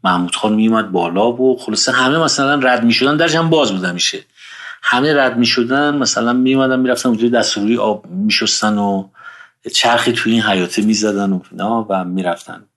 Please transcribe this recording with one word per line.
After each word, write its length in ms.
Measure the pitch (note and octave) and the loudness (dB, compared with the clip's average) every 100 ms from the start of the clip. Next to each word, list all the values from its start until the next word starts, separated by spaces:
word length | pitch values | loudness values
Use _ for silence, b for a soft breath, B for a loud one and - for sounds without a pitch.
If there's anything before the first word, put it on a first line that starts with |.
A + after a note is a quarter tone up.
محمود 320 | F#2+ F2+ F2+ - | 0 0 -2 -2
خان 160 | G#2+ | 0
می‌اومد 400 | G#2+ A2 A2+ G#2 | 2 2 2 0
بالا 400 | F#2 E2+ F2+ A2+ | -2 -2 0 0
و 260 | A#2+ C3 B2+ | 2 0 0
خلاصه 340 | - G#2+ - | -2 -2 0
همه 260 | B2+ B2+ D#3 | 0 2 2
مثلاً 360 | D#3+ - C#3 | 0 0 0
رد 300 | C#3+ C3 B2 | 2 2 2
می‌شدن، 320 | A#2 A2+ C3 D3 | 2 2 2 2
درش 180 | E3 | 2
هم 160 | D#3+ E3 | 2 2
باز 220 | D#3+ B2+ | 2 2
بود 120 | F#2+ | 0
همیشه. 340 | F#2 F2 - - - B B B B B | -4 -4 -4 -6 -14 B B B B B
همه 320 | - B2 C#3+ | -2 0 2
رد 220 | C#3+ C3 A#2 | 2 2 2
می‌شدن، 600 | A#2+ - A#2 C3+ D3 D3 | 0 2 0 0 0 0
مثلاً 360 | B2 - A#2 | -2 0 0
می‌اومدن 480 | B2 B2+ C3+ C3+ C3 | 2 2 2 2 2
می‌رفتن 280 | B2+ B2 B2+ | 0 0 0
اونجا 200 | A2 A#2+ | 0 2
دستوری 480 | A#2+ A2 - G2+ A2+ | 2 0 -2 0 0
آب 300 | G#2+ G#2 - | 0 -2 -6
می‌شستن 720 | - G#2+ G#2 A2 - G#2+ G#2+ | -4 -2 0 -2 -2 0 0
و 300 | G2+ G2 F#2+ B B B B B - | 0 -2 -6 B B B B B -8
چرخی 380 | - A#2 A#2+ A#2 | -2 0 2 0
توی 200 | A#2 A2 | -2 0
این 100 | A2+ | 0
حیاطه 400 | G#2+ F#2+ F2+ - | 2 0 0 0
می‌زدن 500 | G#2+ G#2+ G#2+ G2+ G2+ | 0 2 0 0 -2
و 80 | F#2+ - | -4 -6
اینا 360 | - G2+ A#2 G#2 | -8 -4 -4 -2
و 140 | F#2+ | -4
می‌رفتن. 600 | F2+ F#2 F2+ E2+ - E2+ G#2 | -4 -4 -4 -6 -10 -20 -20